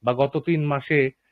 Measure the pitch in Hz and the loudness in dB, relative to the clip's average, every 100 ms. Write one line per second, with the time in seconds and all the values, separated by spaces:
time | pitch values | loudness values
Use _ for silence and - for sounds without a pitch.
0 | 123 127 139 156 175 160 147 139 - 151 | -2 0 0 0 -2 -2 -2 -2 0 2
1 | 135 - _ | 0 -2 _